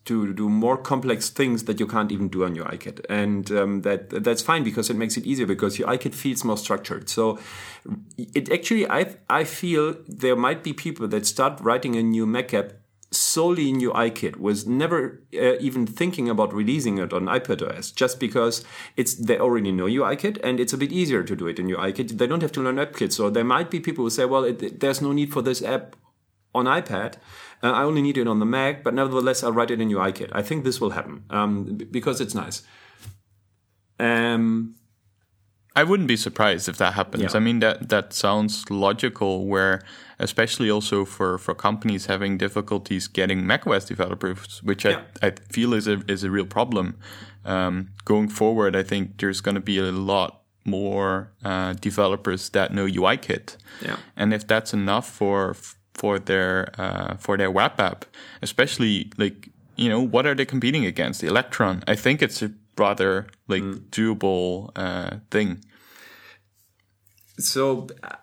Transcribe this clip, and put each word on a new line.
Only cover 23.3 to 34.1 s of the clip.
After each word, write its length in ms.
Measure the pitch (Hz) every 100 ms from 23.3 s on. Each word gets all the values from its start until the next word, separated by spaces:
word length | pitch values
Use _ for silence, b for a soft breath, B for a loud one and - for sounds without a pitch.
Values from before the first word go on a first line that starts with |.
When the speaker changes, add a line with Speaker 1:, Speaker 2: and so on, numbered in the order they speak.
| 113
Speaker 1:
might 280 | 117 131 170
be 80 | 170
people 240 | 165 143 117
who 40 |
say, 160 | 117 127
"Well, 180 | 135
it, 180 | 127 113
it, 180 | 107 -
there's 220 | 139 135
no 120 | 143
need 180 | 143 143
for 80 | 143
this 200 | 123 120
app 320 | 110 127 - - _ _ _ _ _
on 120 | 123 127
iPad. 500 | 160 - 98 117 - B B B B
Uh, 80 | 120
I 120 | 120
only 180 | 143 156
need 160 | 143 131
it 100 | 117
on 120 | 107
the 60 | 110
Mac, 380 | 131 135 139
but 100 | 120
nevertheless, 500 | 127 135 127 127 127
I'll 100 | 120
write 180 | 113 113
it 100 | 113
in 80 | 110
U 100 | 98
I 120 | 95
kit." 180 | 95 -
I 80 | -
think 220 | 104 156
this 160 | 131 123
will 100 | 107
happen, 320 | 82 71 73 -
um, 340 | 104 104 101 95 104
b-, 80 | -
because 360 | 123 139 123
it's 140 | 110 104
nice. 280 | 73 - B B B B B B _ _ _ _ _ _ _ -
Um, 760 | 117